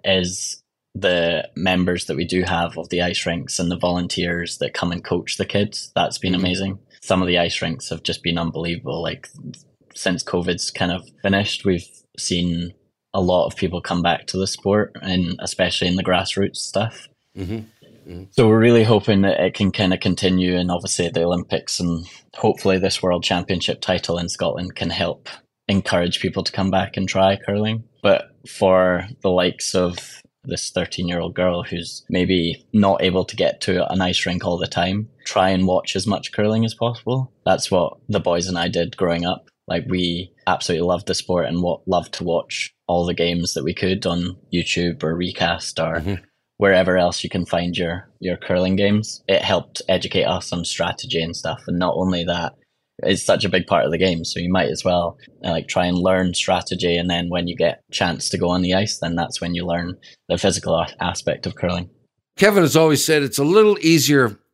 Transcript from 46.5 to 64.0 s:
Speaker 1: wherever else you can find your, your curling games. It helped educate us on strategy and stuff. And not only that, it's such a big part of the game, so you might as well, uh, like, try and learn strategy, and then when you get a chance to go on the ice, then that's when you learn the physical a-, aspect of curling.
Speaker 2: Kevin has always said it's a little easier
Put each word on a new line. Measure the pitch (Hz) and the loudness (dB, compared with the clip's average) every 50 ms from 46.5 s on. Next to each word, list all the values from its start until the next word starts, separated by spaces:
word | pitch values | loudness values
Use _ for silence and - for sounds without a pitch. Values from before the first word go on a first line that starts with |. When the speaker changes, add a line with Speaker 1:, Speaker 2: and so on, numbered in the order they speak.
| _ | _
Speaker 1:
wherever | - 101 98 95 92 92 90 90 | 2 4 6 6 6 6 4 4
else | 92 87 87 87 - - | 4 4 2 0 -2 -6
you | 87 | -4
can | - 95 90 | -4 -4 -2
find | - - 85 87 90 87 | -2 -2 -2 -2 -2 -2
your, | 90 87 85 85 92 - _ _ - | -2 -2 -2 -4 -6 -10 _ _ -8
your | 85 90 87 | -6 -6 -4
curling | - - - 92 90 90 92 95 | -4 -2 -2 0 2 2 2 2
games. | 95 101 101 104 107 107 - - - _ | 2 2 4 2 2 0 -2 -8 -8 _
It | - 98 - | 0 2 2
helped | - - 98 87 - - - - - - | 2 2 0 0 -2 -4 -12 -8 -2 0
educate | 92 87 - - - 92 - | 0 0 0 0 0 0 0
us | - 87 95 - - 92 | 0 0 -2 -4 -6 -6
on | 85 85 | -6 -4
strategy | - - - 87 87 - - - - - 82 82 | -4 -4 -2 -2 -4 -4 -6 -6 -4 -4 -2 -2
and | 82 82 | -4 -6
stuff. | - - 82 80 - - | -6 -6 -6 -6 -6 -6
And | - 87 87 | -6 -4 -2
not | 90 87 - | 0 0 0
only | 82 92 92 90 85 85 | 0 0 0 0 -2 -2
that, | 87 87 87 85 - - _ _ _ _ _ _ _ _ - | -2 -2 -4 -4 -6 -8 _ _ _ _ _ _ _ _ -4
it's | - - 98 - - | 0 0 0 0 2
such | - 95 - - | 2 2 2 2
a | 92 | 2
big | 90 90 82 | 0 0 2
part | - 95 82 - | 2 2 2 2
of | 71 | 2
the | 82 | 2
game, | 85 92 92 87 82 80 | 2 2 2 0 0 -4
so | - - 87 | -6 -6 -4
you | 87 87 | -2 0
might | 92 92 82 60 | 2 2 2 0
as | 76 - - | -2 -2 0
well, | 92 87 87 87 85 - - - - _ - - | 2 2 2 0 -2 -4 -8 -18 -20 _ -8 -4
uh, | 92 | -4
like, | 82 82 - | -4 -4 -4
try | - - 92 90 | -2 0 0 2
and | 90 90 | 2 2
learn | 87 90 92 92 92 92 90 85 | 2 2 2 4 2 2 0 -2
strategy, | - - - 92 87 - - 95 92 90 87 85 | -2 0 0 0 0 -2 -4 -4 -2 0 0 0
and | 87 85 90 | 0 0 0
then | 85 85 85 87 | -2 -2 -2 -2
when | 87 87 87 | -2 -2 -4
you | 87 82 | -4 -2
get | 82 85 85 - - _ - | 0 0 0 0 -4 _ -8
a | |
chance | - - 98 87 78 69 - - | -2 -2 0 0 -2 -4 -6 -4
to | - | -2
go | 87 87 87 | 0 0 0
on | 87 92 | 2 2
the | 90 90 92 | 2 2 2
ice, | 95 104 98 - - | 2 0 0 -4 -4
then | 82 82 85 | -4 -4 -2
that's | 85 85 - - - | -2 -4 -4 -6 -6
when | 90 87 87 | -6 -4 -4
you | 87 87 | -4 -4
learn | 87 85 87 87 90 95 - - - - _ _ - | -4 -4 -4 -4 -6 -10 -12 -16 -20 -20 _ _ -4
the | 87 | -2
physical | 90 - 98 90 - - 85 82 | 0 2 0 0 0 -2 0 0
a-, | 80 85 - - - | 0 0 -2 -6 -6
aspect | 87 90 87 - - - - - - | -6 -4 -4 -4 -2 -4 -4 -4 -6
of | 90 - | -10 -6
curling. | - - 87 87 87 92 - _ _ _ _ _ _ _ _ _ | -4 -2 -2 -2 -2 -4 -8 _ _ _ _ _ _ _ _ _
Speaker 2:
Kevin | - 190 214 202 196 170 | 4 4 6 6 6 4
has | 135 113 | 6 6
always | 160 160 160 147 131 - | 6 6 6 4 4 2
said | - 156 151 | 2 2 2
it's | 143 127 - | 2 0 0
a | 139 143 | 0 2
little | 151 185 220 214 208 202 - | 4 6 6 8 6 6 4
easier | 156 160 165 156 | 4 4 4 6